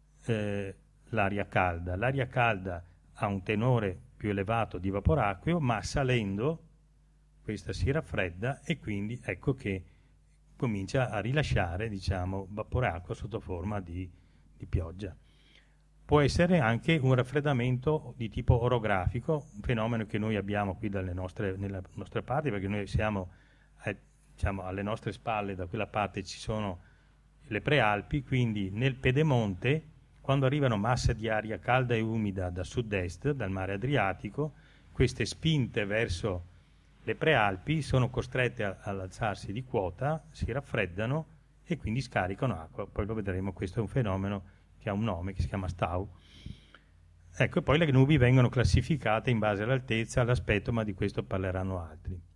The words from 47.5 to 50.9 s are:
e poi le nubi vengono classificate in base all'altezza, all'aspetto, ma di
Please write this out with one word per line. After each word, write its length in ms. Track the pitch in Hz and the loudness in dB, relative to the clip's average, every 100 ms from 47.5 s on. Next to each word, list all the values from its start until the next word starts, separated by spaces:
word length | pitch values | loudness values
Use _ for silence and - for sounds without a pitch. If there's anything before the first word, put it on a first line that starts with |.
| 175 | 2
e 40 | |
poi 140 | 143 151 | 2 4
le 140 | 160 | 6
nubi 260 | 131 135 151 | 6 6 6
vengono 320 | 123 131 120 | 8 8 6
classificate 840 | 127 110 135 127 151 110 110 131 | 4 4 4 4 0 2 2 2
in 80 | 113 | 2
base 260 | 107 101 | 4 2
all'altezza, 580 | 110 131 127 113 113 135 | 2 0 2 -2 2 2
all'aspetto, 500 | 120 123 - 104 127 | 4 2 2 0 2
ma 100 | 117 | 0
di 120 | 107 | -2